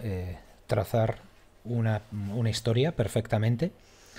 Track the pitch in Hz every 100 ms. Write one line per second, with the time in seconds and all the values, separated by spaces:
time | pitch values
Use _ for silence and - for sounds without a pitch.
0 | 117 92 90 87 - - - 107 95 117
1 | 110 - - - - - - 120 113 107
2 | - 107 98 107 113 - - 113 147 -
3 | 110 117 110 110 110 120 170 - - -
4 | -